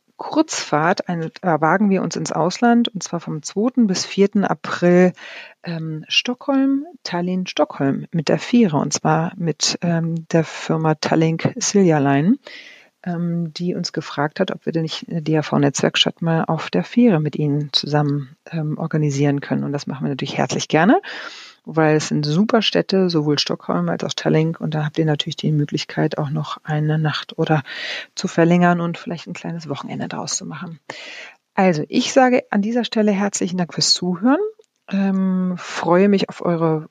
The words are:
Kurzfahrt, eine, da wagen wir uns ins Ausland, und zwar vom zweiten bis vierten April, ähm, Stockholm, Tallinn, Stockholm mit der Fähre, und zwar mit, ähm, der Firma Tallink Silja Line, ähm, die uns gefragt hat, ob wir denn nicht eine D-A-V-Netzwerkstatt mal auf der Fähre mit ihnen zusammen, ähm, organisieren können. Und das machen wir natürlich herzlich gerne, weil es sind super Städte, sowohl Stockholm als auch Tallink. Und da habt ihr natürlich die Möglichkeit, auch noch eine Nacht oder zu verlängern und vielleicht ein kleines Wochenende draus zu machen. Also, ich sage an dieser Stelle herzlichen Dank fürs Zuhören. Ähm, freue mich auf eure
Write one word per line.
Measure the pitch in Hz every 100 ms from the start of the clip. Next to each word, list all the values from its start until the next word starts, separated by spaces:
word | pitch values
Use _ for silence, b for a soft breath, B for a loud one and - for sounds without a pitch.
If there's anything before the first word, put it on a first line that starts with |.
| _ _
Kurzfahrt, | - 302 320 - - 151 160 190 -
eine, | 170 160 -
da | 185 151
wagen | 160 190 208
wir | 190
uns | 170 -
ins | 160
Ausland, | - 165 - 240 233 233
und | 175
zwar | - 170
vom | - 156
zweiten | - 196 240 - 214
bis | 175 -
vierten | - 196 208
April, | - 156 - - 175 180 180 - B B B B
ähm, | 175 165 160 156 -
Stockholm, | - - 247 - 269 269 277 330 -
Tallinn, | - 175 180 185 180
Stockholm | - 294 - 139 - 147
mit | 170 143
der | 165
Fähre, | - 240 208 143
und | 147
zwar | - 156 160 165 -
mit, | 170 - - -
ähm, | 170 165 165 165 160
der | 165
Firma | 156 - - 160 160 156
Tallink | - 160 160 165 - 240
Silja | - 202 180 151
Line, | 139 139 165 277 B B B B B _
ähm, | 180 170 175 170 165
die | 151 175 -
uns | 170
gefragt | - - - 147 -
hat, | 185
ob | - -
wir |
denn | 165
nicht | 160 - -
eine | 170
D-A-V-Netzwerkstatt | 151 156 - 147 143 - - - - -
mal | 165 165 -
auf | 160 -
der | 175
Fähre | - 240 240 160
mit | 151 -
ihnen | 151 143 147
zusammen, | - 147 147 147 143 131 - -
ähm, | 170 151 151
organisieren | 160 156 151 139 143 143
können. | - 139
Und | 143
das | 143 -
machen | 135 147
wir |
natürlich | 135 139 -
herzlich | 139 147 -
gerne, | 151 185 359 B B B B B B -
weil | 160 156 156
es | -
sind | 151 147
super | 160 220 226
Städte, | 190 170 - 190 185
sowohl | 165 147 147
Stockholm | - - - 175 170
als | 170
auch | - -
Tallink. | 160 156 160 165
Und | 156 156
da | 151
habt | 160
ihr | 160
natürlich | 147 165 -
die | 156
Möglichkeit, | 151 147 151 - - 156 -
auch | 143
noch | 151 147 -
eine | - 151 151 156
Nacht | 156 - - -
oder | 160 156 B B B B B
zu | - 190
verlängern | - 165 175 175 175
und | 170 170
vielleicht | - 175 196
ein |
kleines | 175 170 170 156
Wochenende | 139 - 139 170
draus | - - -
zu | 180
machen. | 147 175 160 _ B B B B B _ -
Also, | 185 151 -
ich | - 247
sage | 277 254 247 -
an | 208
dieser | 208 240
Stelle | 214 220 208
herzlichen | 190 202 - 190 180
Dank | 165
fürs | - -
Zuhören. | - 180 170 233 311 427 - _ _ -
Ähm, | 196 196 190 190 185 185 180
freue | - - 165 175 202
mich | 196 -
auf | -
eure | - 170 165 156 160